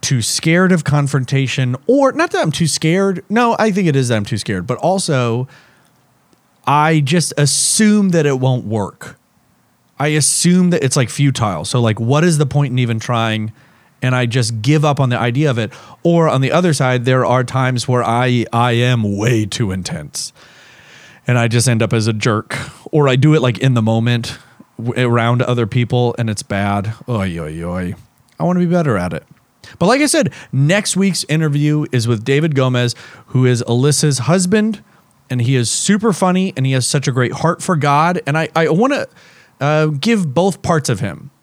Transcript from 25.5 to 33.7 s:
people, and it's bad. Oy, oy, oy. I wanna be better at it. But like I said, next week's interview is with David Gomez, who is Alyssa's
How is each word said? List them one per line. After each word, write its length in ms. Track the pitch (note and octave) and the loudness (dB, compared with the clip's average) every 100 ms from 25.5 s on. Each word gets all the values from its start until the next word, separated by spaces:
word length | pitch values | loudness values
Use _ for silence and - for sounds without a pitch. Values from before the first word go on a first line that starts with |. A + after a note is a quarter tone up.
| B2 A2+ | -2 0
people, 480 | B2+ A#2+ B2 A#2+ A#2 | -2 0 0 0 -2
and 120 | A2+ | -4
it's 140 | G#2 | -4
bad. 500 | - G2 G2+ G2+ G#2 G#2+ - | -4 -2 0 -2 -4 -10 -6
Oy, 320 | A#2 F#2+ E2+ | -4 -4 -6
oy, 240 | D#2 D#2+ | -8 -8
oy. 300 | E2+ F2+ F2+ E2 - _ _ _ | -8 -6 -8 -10 -16 _ _ _
I 60 | |
wanna 160 | E3 F3+ | -2 0
be 60 | F3 | 0
better 320 | F3 D#3 G#2 | 0 0 0
at 160 | F2+ | -2
it. 100 | E2 _ - _ _ - - | -6 _ -20 _ _ -20 -2
But 60 | F3 | 2
like 160 | C4 | 2
I 60 | D4 | 2
said, 260 | E4 G3+ - - | 0 0 -4 -8
next 460 | C3 C#3+ G3 G3+ F3+ | 0 2 2 0 0
week's 260 | G3 E3+ - | 0 -2 -2
interview 560 | D3+ D#3+ D3 D3 D3+ D3 | -2 0 0 0 0 0
is 160 | B2 A2 | -2 0
with 160 | A#2 A2+ | -2 0
David 300 | C#3 E3 C3+ | 0 2 0
Gomez, 380 | C3 B2+ B2 - - - - | 0 0 -2 -4 -16 -20 -4
who 180 | B2+ B2+ | 0 2
is 180 | A#2+ | 2
Alyssa's 500 | A#2+ | 0